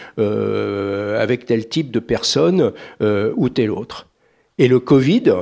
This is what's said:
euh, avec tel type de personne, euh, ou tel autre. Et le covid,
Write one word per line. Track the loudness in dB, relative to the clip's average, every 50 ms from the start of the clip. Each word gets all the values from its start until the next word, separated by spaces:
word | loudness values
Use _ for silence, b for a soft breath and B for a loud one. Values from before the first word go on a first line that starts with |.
| B B B -2
euh, | -2 0 0 -2 -2 -2 -2 -2 -2 -4 -4 -4 -4 -4 -4 -4 -4 -4 -2 -2 0
avec | 0 -2 -2 -2
tel | -2 -2 -2 -2 -4
type | -4 -4 -4 -2
de | -4 -4
personne, | -2 -2 -4 -2 -2 -2 0 2 2 2 2 2 2 0 -2 B B B B B
euh, | -2 0 0 0 0 -2 -2
ou | -2 -2 -2
tel | 0 0 -2 -2
autre. | -2 -6 -8 -12 -14 -18 -18 _ _ _ _ _ _ _ _ _ _ 2
Et | 2 4
le | 4 4
covid, | 4 4 4 4 6 4 2 2 4 2 2 2